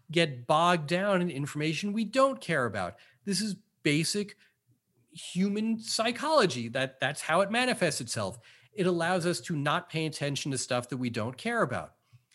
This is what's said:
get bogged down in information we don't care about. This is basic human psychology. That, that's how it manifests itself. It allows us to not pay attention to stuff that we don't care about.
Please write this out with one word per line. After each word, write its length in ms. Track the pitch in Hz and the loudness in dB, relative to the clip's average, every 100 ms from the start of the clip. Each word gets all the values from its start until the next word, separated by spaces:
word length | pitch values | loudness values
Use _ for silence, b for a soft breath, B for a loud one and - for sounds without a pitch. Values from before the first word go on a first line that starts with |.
| b | b
get 380 | 165 165 127 120 | 0 0 0 2
bogged 400 | 156 170 175 147 | 4 6 4 2
down 340 | 175 202 190 | 0 2 2
in 80 | 175 | 0
information 640 | 135 143 147 156 156 208 | -2 -4 -2 -2 -2 -2
we 120 | 208 220 | -2 0
don't 360 | 262 269 269 | 4 2 2
care 240 | - 160 120 | -2 0 0
about. 300 | 101 90 - b b | -2 -4 -8 b b
This 160 | - 185 | -4 -2
is 160 | 214 - _ _ | -2 -6 _ _
basic 520 | 160 147 156 - 202 - _ _ _ _ _ _ _ | 0 2 2 -2 -6 -10 _ _ _ _ _ _ _
human 680 | 165 - 175 202 202 220 226 | -18 -6 0 0 0 0 -2
psychology. 880 | - - 226 240 294 311 202 123 113 | -2 0 0 0 2 6 6 2 -4
That, 320 | 123 131 - | -2 -4 -2
that's 220 | 127 151 | -2 -2
how 200 | - 160 | 2 2
it 100 | 196 | 2
manifests 500 | 226 254 240 170 - | 2 0 2 0 0
itself. 380 | 117 - 98 - b b b | -4 -4 -4 -6 b b b
It 120 | - 180 | -2 2
allows 380 | 175 165 185 165 | 2 2 0 0
us 140 | 170 | -2
to 140 | - 156 | -2 -2
not 340 | 143 160 - | 0 0 -2
pay 160 | 160 160 | -4 -4
attention 460 | 151 143 139 156 | -2 -4 -4 -4
to 60 | 131 | -4
stuff 320 | - 123 120 | -2 -2 -2
that 80 | 131 | -4
we 120 | 123 | -4
don't 280 | 117 110 131 | -2 -4 -4
care 240 | 226 233 | -4 0
about. 320 | 170 104 78 _ _ - _ | 0 -2 -8 _ _ -20 _